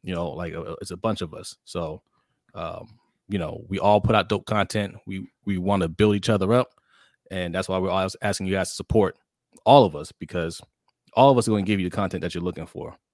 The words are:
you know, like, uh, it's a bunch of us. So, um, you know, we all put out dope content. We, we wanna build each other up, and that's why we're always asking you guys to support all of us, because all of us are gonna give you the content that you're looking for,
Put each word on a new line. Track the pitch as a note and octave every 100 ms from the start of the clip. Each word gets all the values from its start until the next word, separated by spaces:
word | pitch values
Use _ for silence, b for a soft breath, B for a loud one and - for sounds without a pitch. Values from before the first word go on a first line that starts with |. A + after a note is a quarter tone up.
you | F#2+
know, | F2+ E2+
like, | D2 E2+
uh, | E2 E2 E2
it's | -
a | F2
bunch | A2+ G#2+
of | E2+
us. | - - -
So, | - F2+ E2 D#2 _ _ _ _ _
um, | F#2 E2+ - A2+ A2+ _ _ _
you | G2
know, | D#2+ - A2+
we | G2
all | G#2 G#2
put | G#2+
out | A2 -
dope | G#2 -
content. | G#2+ F#2+ G#2+ G2+ - -
We, | F#2+ - _
we | - F#2+
wanna | F2+ G2 E2+
build | D#2+ G#2+
each | G#2 -
other | G#2 F#2+
up, | A#2+ B2+ _ b b b b _
and | F#2+ F2+
that's | F2 F#2+
why | F#2+
we're | F#2
always | F#2+ F#2+ -
asking | G#2 G2 F#2+
you |
guys | G2 F#2
to | -
support | - A2+ F#2+ - _ _ _ _
all | - C#3
of | G#2 D2
us, | D2
because | - E2 F2+ E2 - - _ _ _ _
all | - C3+
of | B2+
us | A2+
are |
gonna | G#2+
give | F#2+ G2+
you | F2+
the | -
content | F#2+ F2+
that | F2
you're | E2+
looking | F2 E2+ -
for, | - - - _